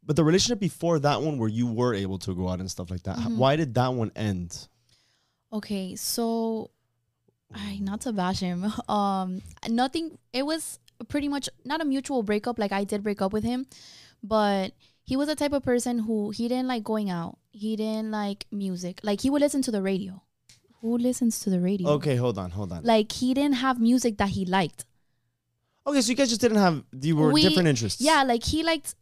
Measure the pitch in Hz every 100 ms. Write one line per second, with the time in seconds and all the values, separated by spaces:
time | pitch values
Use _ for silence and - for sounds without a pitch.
0 | - 147 156 180 214 240 180 - 170 165
1 | 139 131 151 143 110 110 120 113 123 104
2 | 98 95 - 90 92 90 92 - 90 92
3 | 98 92 - 113 131 151 156 117 127 127
4 | 110 - 107 95 87 - - _ _ _
5 | _ _ _ _ _ 214 202 202 185 208
6 | - - 233 226 226 220 - _ _ _
7 | _ _ _ _ _ 208 202 202 190 208
8 | 269 208 180 190 185 175 196 214 - 208
9 | 202 190 185 185 - - - 226 262 330
10 | 330 - _ 247 285 320 - - _ _
11 | 226 294 285 285 277 - - 311 311 269
12 | 269 269 208 208 208 233 208 196 196 214
13 | 208 202 196 214 220 247 269 - - -
14 | - _ 202 214 208 196 190 - _ _
15 | - 262 294 302 294 277 262 247 240 240
16 | 220 220 208 208 233 254 254 247 208 220
17 | 208 175 170 - _ 208 208 220 220 220
18 | 220 214 208 202 - 208 196 180 180 180
19 | 214 202 262 285 285 285 262 214 190 190
20 | 196 185 _ _ _ - _ _ 226 240
21 | 240 254 240 220 - 185 180 202 160 147
22 | 147 127 123 101 92 92 101 87 135 226
23 | 214 - 254 262 285 262 269 247 226 247
24 | 240 208 202 196 180 185 170 - - _
25 | _ _ _ _ _ _ _ _ - 285
26 | 226 247 269 226 240 214 190 151 - 131
27 | 143 156 151 302 302 208 170 131 110 -
28 | 277 311 269 240 - 302 330 320 - -